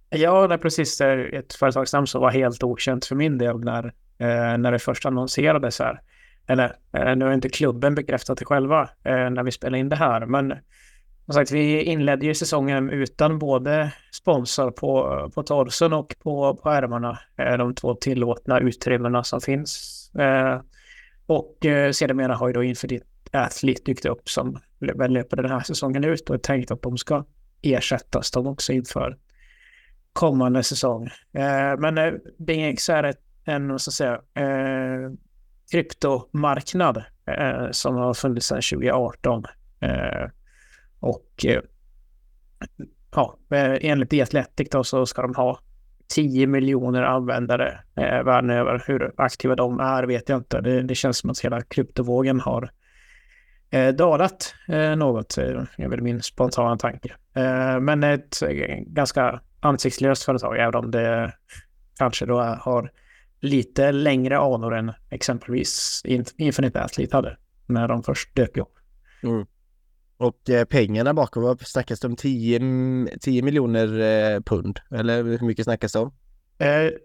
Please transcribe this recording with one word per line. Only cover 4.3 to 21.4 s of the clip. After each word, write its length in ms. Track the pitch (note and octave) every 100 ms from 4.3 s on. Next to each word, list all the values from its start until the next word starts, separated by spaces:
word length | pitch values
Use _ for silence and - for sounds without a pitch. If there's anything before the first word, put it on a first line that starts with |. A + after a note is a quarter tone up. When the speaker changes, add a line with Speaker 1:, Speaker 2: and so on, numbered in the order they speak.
| A#2 A#2 A#2
Speaker 1:
när 140 | B2
det 60 | A#2+
först 280 | - A#2+ C#3
annonserades 720 | B2+ C3 - D3+ D3+ B2 -
här. 220 | B2 B2+ - _ - _ -
Eller, 300 | C3 B2 - _
eh, 240 | - B2+ C3
nu 80 |
har 80 | C3+
inte 160 | C3+ C3
klubben 460 | - D3 A#2+ C#3
bekräftat 440 | D3 - B2+ - B2+
det 60 |
själva, 380 | C3+ C#3 C3+ D#3 C3 -
eh, 260 | - B2+ B2+
när 120 | B2
vi 80 | B2+
spelar 260 | - B2+ C3
in 100 | C3+
det 80 | D3
här, 300 | D3 A2+ A#2
men 280 | C3+ C#3 C3+ - _ - - _ -
som 100 | -
sagt, 160 | D3 C3
vi 320 | D3+ D3 D3+
inledde 440 | E3+ D#3 C#3+ C3+ D3+
ju 80 |
säsongen 560 | D3+ D#3+ D3 C#3 C3+ C3+
utan 480 | C#3+ C3+ - D3+ D#3
både 540 | D3 C3 C3+ D3+ D3+ - _
sponsor 580 | - - C#3+ A#2+ - B2+
på, 600 | - C#3 C3 C3+ C#3 C#3+
på 80 | -
torsen 500 | D3 C#3+ B2 - E3
och 220 | D#3 - -
på, 320 | D#3+ C#3+ C#3 -
på 140 | D3+
ärmarna, 480 | D3 B2 A#2+ A#2+ A#2 - -
eh, 180 | B2+ B2
de 180 | B2
två 200 | B2 A#2+
tillåtna 640 | A#2+ C#3 B2+ A#2+ A#2 - B2
utrymmena 640 | B2+ - - B2 A#2+ B2
som 160 | A#2+ C3
finns. 680 | - C3+ D3 - - - -
Eh, 460 | - C#3 C3+ C3 B2+ - - - - - _ -
och, 400 | D#3